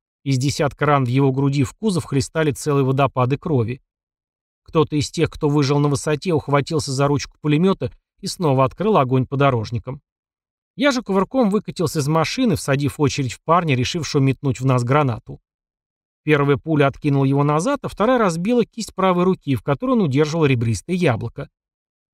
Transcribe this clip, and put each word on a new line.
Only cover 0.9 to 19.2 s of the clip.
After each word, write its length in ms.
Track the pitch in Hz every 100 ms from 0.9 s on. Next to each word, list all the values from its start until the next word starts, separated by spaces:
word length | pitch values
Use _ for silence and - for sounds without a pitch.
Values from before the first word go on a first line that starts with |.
| 143 127
в 20 |
его 240 | 127 139
груди 320 | 131 139 139
в 100 | 127
кузов 320 | - 220 180 -
хлестали 460 | 139 123 160 156
целые 340 | 120 - 143 131
водопады 520 | 131 139 - 123 143
крови. 440 | 185 139 110 127 _ _ _ _ _ _ _ _
Кто-то 320 | - 165 151 151
из 140 | 131
тех, 220 | - 156
кто 180 | - 151
выжил 300 | 147 135 143
на 80 | 147
высоте, 460 | 139 - 151 190
ухватился 580 | 160 - 143 143 160 135
за 160 | 131 139
ручку 300 | 143 - _
пулемета 500 | 151 147 185 190 - - _ _
и 80 | 196
снова 380 | - 170 131 131
открыл 320 | - 196 190
огонь 280 | 131 131 127
по 100 | 135
дорожникам. 640 | 143 123 107 113 - 143 _ _ _ _ _ _ _ -
Я 160 | 277
же 100 | 254
кувырком 480 | - 196 190 262 226
выкатился 500 | 208 - - 165 160
из 80 | 139
машины, 480 | 160 151 - 254 170
всадив 440 | - 143 143 -
очередь 340 | 143 - 131
в 80 | -
парня, 340 | - 170 170 127
решившего 460 | 123 175 139 151
метнуть 380 | 135 131 139 120
в 60 | 131
нас 180 | 127
гранату. 580 | 120 139 143 117 - 139 _ _ _ _ _ _ _ _
Первая 340 | - 151 143 143
пуля 300 | - 151 139
откинула 380 | - 151 139 135
его 180 | 139
назад, 360 | 143 151 196 285
а 60 | -
вторая 320 | - 208 254
разбила 440 | 208 165 185 247
кисть 300 | - - 214
правой 300 | - 190 180